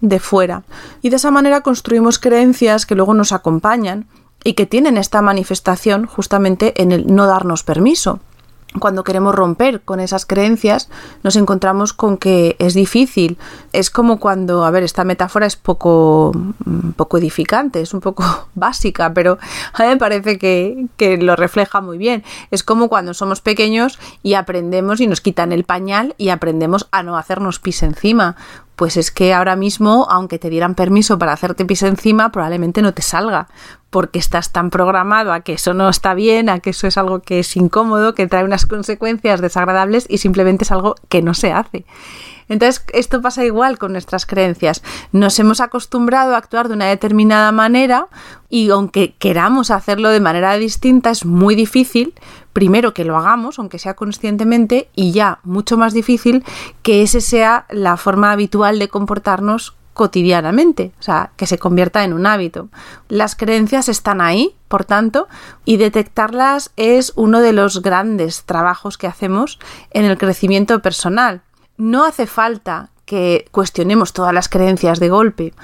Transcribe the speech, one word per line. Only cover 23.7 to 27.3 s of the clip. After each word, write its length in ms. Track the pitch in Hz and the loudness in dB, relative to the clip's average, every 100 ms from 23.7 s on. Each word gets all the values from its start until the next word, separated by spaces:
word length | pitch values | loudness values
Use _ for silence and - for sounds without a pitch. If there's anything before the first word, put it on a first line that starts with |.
| 226 247 - - - | 0 -2 -4 -20 -10
y 100 | 196 | -2
aprendemos 640 | 202 185 180 170 185 196 220 | -2 -2 -6 -2 -2 -2 0
y 60 | 240 | 0
nos 140 | 175 | 0
quitan 320 | - 175 175 | -2 -2 -2
el 100 | 170 | -2
pañal 540 | 180 180 190 202 254 - | -4 -6 -2 -4 -4 -4
y 120 | 190 | -4
aprendemos 580 | 175 165 160 160 196 - | -2 -2 -2 0 -2 -2
a 140 | 196 | -4
no 120 | 175 170 | -4 -8
hacernos 440 | - | -6